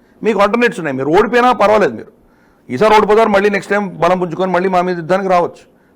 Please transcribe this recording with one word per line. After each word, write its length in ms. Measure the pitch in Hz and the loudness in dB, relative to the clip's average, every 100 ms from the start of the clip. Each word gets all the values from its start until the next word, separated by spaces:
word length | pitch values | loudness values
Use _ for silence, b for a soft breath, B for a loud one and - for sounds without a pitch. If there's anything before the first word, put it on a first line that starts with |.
| b b | b b
మీకు 160 | 110 143 | -4 0
ఆల్టర్నేట్స్ 400 | 202 233 240 - | 0 2 0 -2
ఉన్నాయి, 180 | 160 131 | -6 -4
మీరు 120 | 135 | 0
ఓడిపోయినా 420 | 170 226 240 247 | 2 2 2 0
పర్వాలేదు, 420 | 247 202 214 175 | 2 2 2 0
మీరు 180 | 110 - _ _ b b b - | -2 -14 _ _ b b b -12
ఈసారి 260 | 127 214 214 | -2 2 4
ఓడిపోతారు, 340 | 202 214 226 | 4 2 2
మళ్ళీ 200 | 202 208 | 2 0
నెక్స్ట్ 240 | 202 - | -2 -4
టైమ్ 160 | 202 196 | -2 -2
బలం 300 | 165 170 185 | -2 0 0
పుంజుకొని 320 | 175 165 185 | -2 -4 -2
మళ్ళీ 180 | 175 190 | -2 0
మా 120 | 185 | 0
మీద 160 | 180 175 | -2 -4
యుద్ధానికి 320 | 156 185 190 | -2 -2 0
రావచ్చు, 380 | 180 165 - _ b b | 0 0 -6 _ b b